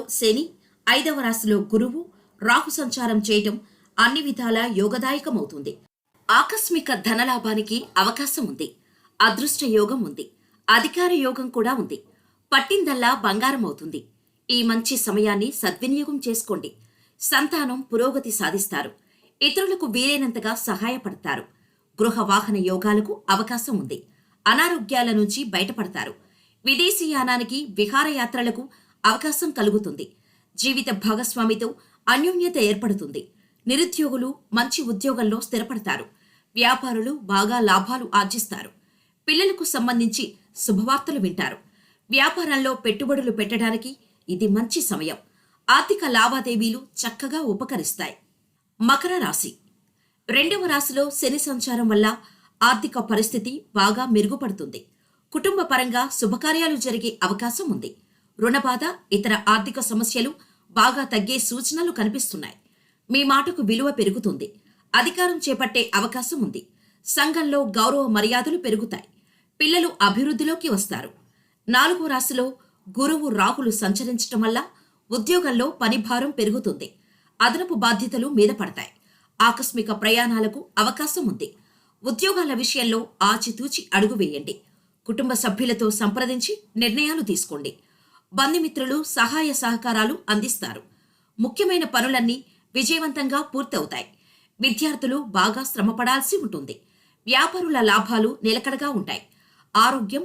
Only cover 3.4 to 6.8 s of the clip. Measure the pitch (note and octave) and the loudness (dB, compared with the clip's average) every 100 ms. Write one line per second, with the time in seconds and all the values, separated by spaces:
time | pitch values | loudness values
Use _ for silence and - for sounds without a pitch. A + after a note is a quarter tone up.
3.4 | G#3 G#3+ - _ _ - A#3 D4+ C#4+ - | 2 -2 -10 _ _ 2 2 2 -4 -4
4.4 | A#3 A3+ A#3+ G3 G#3 B3 C4 C#4+ D#4 G#3+ | 0 0 0 0 0 0 -2 -2 -2 -4
5.4 | - D3 C#3+ - _ _ _ _ - A#3 | -4 -8 -12 -12 _ _ _ _ 2 4
6.4 | - G#4+ - E4 | 4 0 -2 -2